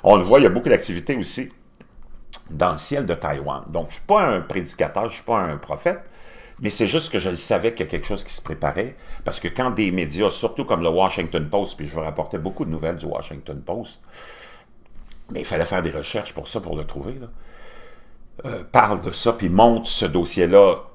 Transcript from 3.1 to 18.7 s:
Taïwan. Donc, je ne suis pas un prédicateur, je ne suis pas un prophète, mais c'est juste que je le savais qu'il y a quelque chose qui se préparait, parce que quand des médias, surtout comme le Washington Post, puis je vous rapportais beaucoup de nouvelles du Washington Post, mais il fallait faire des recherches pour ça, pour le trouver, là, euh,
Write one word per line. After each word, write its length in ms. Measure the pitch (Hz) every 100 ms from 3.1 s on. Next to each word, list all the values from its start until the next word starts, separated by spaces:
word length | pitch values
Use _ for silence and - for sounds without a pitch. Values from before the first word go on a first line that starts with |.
Taïwan. 500 | 82 76 73 73 67 -
Donc, 180 | 82 78
je 60 |
ne 40 | -
suis 80 | -
pas 200 | 208 160
un 140 | 95
prédicateur, 640 | 80 92 82 - 78 98
je 40 | 113
ne 60 |
suis 100 | -
pas 160 | - 113
un 160 | 87 73
prophète, 440 | - 73 170 185 - - - - - -
mais 100 | 104
c'est 160 | - 104
juste 240 | 160 156
que 60 | 101
je 120 | 92
le 60 | 87
savais 380 | - 95 113
qu'il 100 | 117
y 40 | 80
a 20 |
quelque 160 | 80 -
chose 160 | 98
qui 100 | -
se 80 | -
préparait, 540 | - 76 71 85 123 - - -
parce 160 | - -
que 80 | 85
quand 240 | - 127
des 180 | 104 101
médias, 400 | 90 76 82 101
surtout 340 | - 113 -
comme 180 | - 87
le 60 | 85
Washington 600 | 85 95 - 82 82 76
Post, 260 | 101 98 -
puis 100 | 73
je 80 |
vous 60 | 80
rapportais 380 | 78 76 78 87
beaucoup 260 | 85 -
de 60 | 107
nouvelles 260 | 78 80 87
du 100 | 80
Washington 540 | 73 - 73 - 71
Post, 420 | 73 107 - - - - - - - - - - - - - - -
mais 80 | 80
il 60 | 73
fallait 180 | 80
faire 180 | 85 92
des 80 | 80
recherches 420 | 73 - 107 -
pour 160 | 78 76
ça, 120 | 113
pour 160 | 87 78
le 80 |
trouver, 340 | 76 73 80 135
là, 60 | 120 - - - - - - - - - - -
euh, 180 | 131 107 -